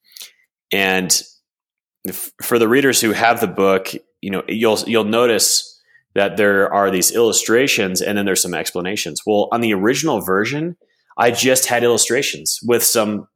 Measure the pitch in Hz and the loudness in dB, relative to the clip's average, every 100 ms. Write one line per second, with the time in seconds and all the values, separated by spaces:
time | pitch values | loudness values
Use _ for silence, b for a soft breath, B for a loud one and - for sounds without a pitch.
0 | B B B B B _ - 98 95 95 | B B B B B _ -6 -2 0 0
1 | 90 - - _ _ _ _ _ _ _ | 0 -2 -4 _ _ _ _ _ _ _
2 | - - - - - 117 110 127 139 113 | -12 -10 -12 -10 0 2 4 4 4 2
3 | 117 101 117 113 107 85 98 95 - - | 0 2 2 2 0 2 2 2 -2 -12
4 | _ - 98 95 - 110 117 107 - 113 | _ -14 -8 -6 -6 0 0 0 0 0
5 | 107 113 120 107 - - - b b b | 0 2 2 2 0 -2 -4 b b b
6 | b 101 98 95 104 98 98 98 98 92 | b -2 -2 2 2 4 2 2 0 0
7 | 85 110 117 98 - 113 139 - 98 92 | 0 2 2 2 2 2 2 0 -2 -2
8 | 95 104 101 92 92 82 78 90 90 104 | -2 -2 0 0 -2 -4 -6 -6 -6 -6
9 | 85 76 - 104 101 117 117 98 104 139 | -8 -8 -2 0 0 -2 0 0 0 0
10 | 156 117 92 95 113 143 165 175 b b | -2 -4 -2 -2 -2 -4 -8 -10 b b
11 | b - 120 117 123 131 - 120 120 113 | b 0 0 2 2 2 2 0 2 2
12 | - 120 143 - - - 110 117 - 117 | 0 -2 -4 -6 -6 -6 0 0 2 0
13 | 107 104 - | -2 -4 -8